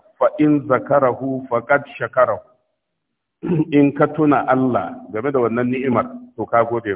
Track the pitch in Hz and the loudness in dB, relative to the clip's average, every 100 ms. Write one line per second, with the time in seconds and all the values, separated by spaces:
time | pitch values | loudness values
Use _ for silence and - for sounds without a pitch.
0 | _ - 120 - 151 147 117 123 - 139 | _ -2 0 2 2 2 2 -2 2 2
1 | 131 113 135 131 131 120 117 143 131 - | 2 -2 -6 -6 -4 -4 0 0 -2 -10
2 | 123 131 120 101 - _ _ _ _ _ | -6 2 2 0 -8 _ _ _ _ _
3 | _ _ _ _ - 170 156 147 143 135 | _ _ _ _ -4 -2 0 2 2 2
4 | 147 147 151 131 120 131 131 113 82 85 | -2 2 2 2 2 0 2 -2 -4 -12
5 | - 104 131 135 117 117 123 127 135 113 | -10 -6 -4 -2 -2 -2 -2 -2 -2 -2
6 | 87 - - - 107 117 113 120 110 | -2 -8 -18 -12 -2 0 0 -2 -4